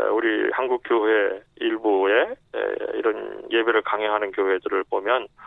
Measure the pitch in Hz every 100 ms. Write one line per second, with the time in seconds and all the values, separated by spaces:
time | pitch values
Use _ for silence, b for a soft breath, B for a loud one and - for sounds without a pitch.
0 | 107 107 117 107 107 113 127 123 - 117
1 | 107 107 98 95 - - 117 113 110 98
2 | 98 113 202 262 _ 113 101 - - 110
3 | 110 107 104 101 - 113 113 110 - 104
4 | 107 107 104 98 95 92 - 98 - 98
5 | 101 123 101 -